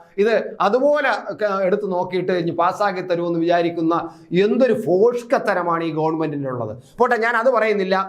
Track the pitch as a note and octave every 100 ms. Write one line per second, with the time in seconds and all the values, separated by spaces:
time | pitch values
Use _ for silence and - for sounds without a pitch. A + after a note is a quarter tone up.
0 | - - G#3 G#3+ - - F#3 A#3+ C#4 D4
1 | C4+ G#3 - G3 G#3 G3 F#3+ G3 G3+ F3+
2 | F3+ F3+ F#3 F3+ E3 E3 F3 F#3 G#3 F#3
3 | F3+ E3+ E3+ E3+ E3 E3+ E3+ E3+ E3 E3+
4 | A#2 - - E3+ G#3 A#3+ B3+ G#3+ C3+ F3+
5 | A#3 A#3+ - A#3+ - F3+ F3 E3 E3 D#3
6 | D#3 D#3+ D#3 D3 C3+ B2 A2 G#2+ - -
7 | A#3+ A#3+ A3+ A#3 A#3 A#3+ A3 G#3 F#3 F#3+